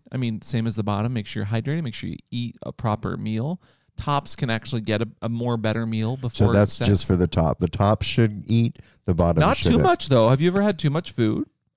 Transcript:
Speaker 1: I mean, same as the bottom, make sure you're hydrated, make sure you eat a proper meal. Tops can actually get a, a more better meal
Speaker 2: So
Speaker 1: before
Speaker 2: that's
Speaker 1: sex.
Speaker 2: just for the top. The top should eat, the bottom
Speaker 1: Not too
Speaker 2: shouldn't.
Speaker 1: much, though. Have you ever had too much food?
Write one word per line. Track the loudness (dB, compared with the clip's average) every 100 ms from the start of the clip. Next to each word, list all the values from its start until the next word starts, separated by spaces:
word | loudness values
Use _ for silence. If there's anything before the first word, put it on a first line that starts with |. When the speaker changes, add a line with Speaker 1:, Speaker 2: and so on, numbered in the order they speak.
| -10
Speaker 1:
I | -4
mean, | -4 -4
same | -4 -2 -2
as | -2
the |
bottom, | -2 -2 -2
make | -4 -6
sure | -6
you're | -4
hydrated, | -4 -2 -4
make | -6
sure | -8 -8
you | -10 _
eat | -6 -6 -8
a | -12
proper | -6 -2 -2 -4 -6
meal. | -4 -4 -4 -6 _ _ _ -10
Tops | -2 -2 -2 -6
can | -4
actually | -4 -4 -6
get | -2 -2
a, | -2 -6
a | -6
more | -4 -2 -2
better | -2 -2
meal | -2 -2 -2 -4
Speaker 2:
So |
Speaker 1:
before | -6 2 4
Speaker 2:
that's | 4 4
Speaker 1:
sex. | 2 2
Speaker 2:
just | 2 4
for | 2
the | 4
top. | 2 0 2
The | -2
top | 2 2 2
should | 0 2 2 0 0
eat, | 2 2 -2 -20 _
the | -2
bottom | 2 2 4
Speaker 1:
Not | 2 2
too |
Speaker 2:
shouldn't. | 2 4
Speaker 1:
much, | 4 2 2
though. | 4 4
Have | 4
you | 2
ever | 2
had | 0 0
too | 0
much | -2 -6
food? | 0 0 0 -4 _ _